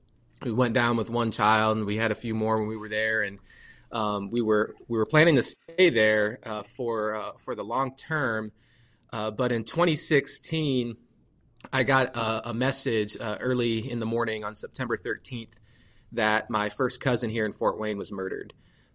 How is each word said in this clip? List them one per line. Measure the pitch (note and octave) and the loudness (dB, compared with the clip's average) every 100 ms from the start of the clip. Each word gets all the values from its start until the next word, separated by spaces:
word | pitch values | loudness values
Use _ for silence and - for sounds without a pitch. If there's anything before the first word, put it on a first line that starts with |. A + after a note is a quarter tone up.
| _ _ _ - | _ _ _ -10
we | B2 | -4
went | A2+ B2 | 0 2
down | A#2 A#2+ A#2 | 2 2 0
with | A2 | -2
one | A#2 A#2 | -2 -2
child, | A2+ G#2+ A2 A2 A2 | 2 4 4 4 0
and | |
we | G#2 G#2+ | 0 0
had | A2+ | 0
a | G#2+ | -2
few | A#2 | -4
more | A2 A2 A2 | -2 0 0
when | G#2+ | -2
we | A2 | -6
were | G#2 | -6
there, | G#2+ A2 A2 | -2 0 0
and, | G2+ G2 - - - - - | -2 -6 -20 -20 -20 -20 -8
um, | A#2 G#2+ G#2 G2 | -2 0 0 -2
we | A#2 | 0
were, | A2 G#2+ G#2+ - - | 4 4 2 -4 -4
we | A2+ | -2
were | A2 | 2
planning | D#3 E3 | 6 6
to | C#3+ | 6
stay | A2 - - - F3+ | 4 -4 -6 4 4
there, | A2+ G#2+ G#2+ G#2+ A#2 | 6 4 4 2 -2
uh, | A#2 G#2+ | -8 -8
for, | G2+ - A#2+ A2+ G#2+ G#2+ | -8 -6 -4 -2 -2 -4
uh, | G#2 - | -8 -10
for | - A2 | -10 -8
the | |
long | G#2 A#2+ C3 - | -4 -2 -2 -6
term. | - D#3 C3 A2 G#2+ - _ _ _ _ _ | -6 -2 -2 -2 -6 -12 _ _ _ _ _
Uh, | A2+ A2 | -6 -4
but | G#2+ B2 | 0 0
in | A#2 | 0
twenty | A2+ - F3 | -2 2 2
sixteen, | D3 - D3 - - - D#3+ D3+ C3 A#2+ A2+ _ _ _ _ _ - - | 2 2 2 2 -6 -6 -2 0 0 -2 -6 _ _ _ _ _ -20 -4
I | C3 | 0
got | B2+ C3+ B2+ A#2+ | 2 4 2 0
a, | A2+ A2+ A#2+ | -2 -2 -4
a | |
message, | A#2 B2+ C3+ C3+ A2+ G#2 - | -2 -2 0 0 0 0 -4
uh, | A2+ G#2 | -6 -4
early | B2+ B2 A#2+ A2+ A2+ | -2 0 2 0 -2
in | A#2+ | -4
the | |
morning | A2+ A#2 A#2 A2 | -2 0 0 -2
on | G#2 G#2 | -6 -10
September | - - A#2+ A#2 | -10 -6 -4 -2
thirteenth | A#2+ G#2+ - B2 A2+ - _ _ _ - - | -4 -8 -8 -10 -12 -18 _ _ _ -20 -10
that | A2+ G#2+ G#2+ - | 0 2 2 2
my | A2 G#2 | -2 -2
first | - B2+ - | -2 -2 -2
cousin | C3+ A#2+ A#2+ | 0 0 0
here | A2+ G#2+ | -2 -2
in | |
Fort | - A2 F2+ | 0 0 0
Wayne | G#2+ G2+ | -4 -4
was | F#2 | -6
murdered. | G2+ F#2+ F2+ - - _ _ _ | -6 -6 -6 -10 -18 _ _ _